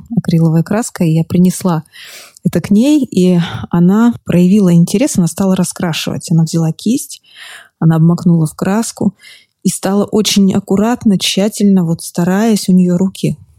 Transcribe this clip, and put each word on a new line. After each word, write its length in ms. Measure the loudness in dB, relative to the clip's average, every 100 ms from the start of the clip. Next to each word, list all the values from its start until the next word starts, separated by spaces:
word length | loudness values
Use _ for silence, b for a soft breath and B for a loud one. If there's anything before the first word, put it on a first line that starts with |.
| -4 -6
акриловая 460 | 0 2 2 2
краска, 420 | 0 -2 -4 -4
и 80 | -2
я 100 | 0
принесла 600 | 0 2 2 0 -2 -4 -6 B B B B B
это 180 | -2 -2
к 80 | 0
ней, 340 | 2 4 2
и 360 | 0 0 2 2 0 B -4
она 420 | 2 2 4 2 0 -2
проявила 460 | 2 4 4 4
интерес, 440 | 4 2 0 0 0
она 80 | -2
стала 280 | -2 -2 0
раскрашивать. 760 | -2 -4 -6 -6 -6 -8 -2
Она 120 | 0
взяла 280 | 0 -2 -4
кисть, 520 | -4 -4 -4 -6 -18 B B B B B -2
она 160 | 0 2
обмакнула 500 | 2 2 0 0 0
в 80 | -4
краску 600 | -4 -2 -4 -4 -6 -6 B B B _
и 60 | -4
стала 360 | -2 -2 -2 0
очень 480 | -2 0 2 2
аккуратно, 640 | 0 -2 0 0 0 0 0
тщательно, 640 | 0 -2 -2 0 2 2
вот 200 | 0 -4
стараясь, 640 | -6 -4 -2 0 0 0 2
у 40 |
неё 240 | 2 2 0
руки 400 | -2 -2 -6 -6 -12